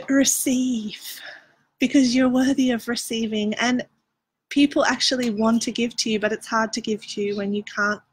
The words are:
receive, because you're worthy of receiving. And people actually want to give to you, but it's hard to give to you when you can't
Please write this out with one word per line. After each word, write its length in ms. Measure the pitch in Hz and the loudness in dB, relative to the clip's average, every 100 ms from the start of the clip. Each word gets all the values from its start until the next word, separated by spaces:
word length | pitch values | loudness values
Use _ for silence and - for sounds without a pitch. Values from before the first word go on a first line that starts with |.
| - | 4
receive, 1120 | 269 269 - - 254 254 240 214 - - - - - _ _ _ - | 2 4 2 0 0 0 -2 -6 -12 -16 -16 -16 -20 _ _ _ -4
because 360 | 254 294 254 247 | 2 4 4 4
you're 140 | 262 | 4
worthy 420 | 254 262 277 254 | 4 2 2 2
of 160 | 233 - | 0 -2
receiving. 680 | 233 - 226 226 214 208 214 | -6 -4 -4 -2 -2 -2 0
And 300 | 240 247 - _ _ _ _ _ - | 0 0 -4 _ _ _ _ _ -4
people 360 | - 285 311 - | 2 4 4 2
actually 460 | 254 - 254 247 | 2 0 0 -2
want 300 | 208 220 233 | 0 2 2
to 80 | 240 | 0
give 240 | 214 233 - | -2 -4 -2
to 120 | - | -2
you, 100 | 214 | 0
but 120 | 208 | 0
it's 160 | 214 - | -4 -4
hard 240 | 226 220 | -2 -2
to 80 | 226 | -4
give 240 | 226 214 - | -4 -4 -6
to 140 | - | -6
you 140 | 202 202 | -4 -2
when 180 | 202 | -4
you 100 | 208 | -4
can't 380 | 208 - 208 208 _ | -6 -4 -2 -2 _